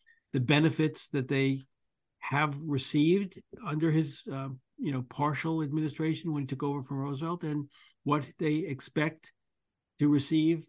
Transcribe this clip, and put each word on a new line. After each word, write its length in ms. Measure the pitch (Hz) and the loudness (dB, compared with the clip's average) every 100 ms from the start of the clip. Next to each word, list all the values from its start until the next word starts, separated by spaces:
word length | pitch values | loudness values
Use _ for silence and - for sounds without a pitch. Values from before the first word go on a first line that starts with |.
| _ _ _ | _ _ _
the 80 | 139 | -2
benefits 680 | 123 147 156 135 156 156 - | 4 6 6 4 0 0 -4
that 200 | 143 131 | -4 0
they 320 | 139 135 135 - _ _ _ _ _ | 2 2 0 -6 _ _ _ _ _
have 400 | - 139 151 143 | -2 0 0 -2
received 800 | 160 139 - 151 156 196 196 - - - | -2 -2 0 2 4 4 0 -10 -20 -14
under 260 | 165 151 160 | -6 0 2
his, 320 | 156 147 - 233 | 2 0 -4 -8
uh, 180 | 135 135 131 _ - | -8 -8 -10 _ -6
you 140 | 196 | -4
know, 100 | 131 127 | -4 -6
partial 540 | - 147 143 165 160 | -2 0 0 -2 -2
administration 720 | 147 156 156 - 160 160 170 | -2 -2 -2 -2 -2 -2 -2
when 100 | 147 | -4
he 40 | 135 | -4
took 160 | 135 | -4
over 200 | 143 143 | -2 -4
from 160 | 131 139 | -4 -4
Roosevelt, 460 | 139 139 165 175 | -4 -4 -4 -4
and 240 | 156 147 143 _ - _ | -4 -4 -6 _ -20 _
what 240 | 143 147 131 - | 0 0 0 -4
they 180 | 156 151 | 0 0
expect 760 | 180 131 - 156 151 156 - _ _ _ _ _ _ - | -2 -6 -4 0 0 -2 -20 _ _ _ _ _ _ 0
to 100 | 147 | 4
receive, 560 | 147 139 160 160 165 | 4 4 2 2 0